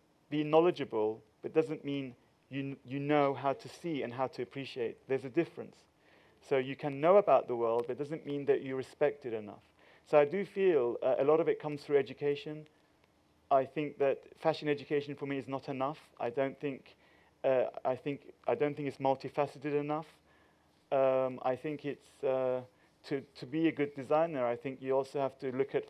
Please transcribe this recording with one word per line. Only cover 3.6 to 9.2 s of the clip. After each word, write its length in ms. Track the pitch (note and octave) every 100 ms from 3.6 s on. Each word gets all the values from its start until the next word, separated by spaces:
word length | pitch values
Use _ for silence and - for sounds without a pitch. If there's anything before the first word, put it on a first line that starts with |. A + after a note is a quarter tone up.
| -
see 340 | - E3+ D3
and 100 | A#2
how 140 | A#2+ B2+
to 140 | -
appreciate. 540 | A#2+ C#3 C3 - A#2 - -
There's 160 | C3
a 60 | C3
difference. 460 | A#2+ D#3 - G#2 - _ _ _ _ _ _ -
So 80 | C3+
you 160 | C3 C3+
can 240 | D3 C#3
know 160 | D#3+ G3+
about 320 | G3 C3 -
the 80 | A#2+
world, 280 | A#2 A#2 A#2+
but 60 |
it 40 | B2+
doesn't 280 | C#3+ D#3+ C#3+
mean 180 | C#3+ C#3+
that 160 | C3+
you 140 | C#3 C3
respect 480 | B2+ - D3 C#3+